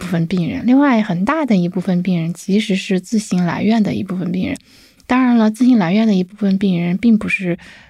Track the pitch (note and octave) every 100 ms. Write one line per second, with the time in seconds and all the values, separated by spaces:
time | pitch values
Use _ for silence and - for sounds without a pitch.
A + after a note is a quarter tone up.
0 | F3 E3+ E3 F#3 D#3+ - A3 C4+ C#4+ A#3
1 | G#3+ F3 G3+ D#4+ C#4+ G3 F3 F3+ F#3 F3
2 | F3+ F3 E3 F3 - G3 G#3+ F#3+ - F#3
3 | - A3 - F3+ F3 - G3+ A3+ G3+ -
4 | F#3 F3+ F3 F#3 C#4+ - - - _ _
5 | - B3+ B3+ A#3+ G#3+ A3 B3 A#3+ E3+ G3+
6 | A3+ F#3+ F3+ - G3+ F#3+ G3+ F3 F3 F#3+
7 | A#3 G#3+ F#3+ - F3+ F3 - - -